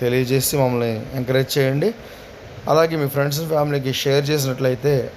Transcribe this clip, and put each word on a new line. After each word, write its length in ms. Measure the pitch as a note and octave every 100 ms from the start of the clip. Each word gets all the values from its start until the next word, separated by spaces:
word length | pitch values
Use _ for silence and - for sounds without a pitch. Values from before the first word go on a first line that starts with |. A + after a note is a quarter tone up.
తెలియజేసి 560 | A#2+ B2+ B2 C3+ C3 D3
మమ్మల్ని 440 | C3 A#2+ A#2 A2 C3+
ఎంకరేజ్ 440 | C3+ B2 C3 C3+ D3
చేయండి. 360 | C3 C#3 G3 A#3 - - - - - - -
అలాగే 280 | D3+ E3 D#3+
మీ 100 | C#3
friends 320 | C#3 C#3+ C#3+
and 80 | E3
ఫ్యామిలీకి 460 | D#3 D3 C#3+ C3
షేర్ 360 | B2+ C#3+ C#3 C#3+
చేసినట్లయితే 840 | D3+ C3+ B2+ C3 B2 C#3+ C#3 A2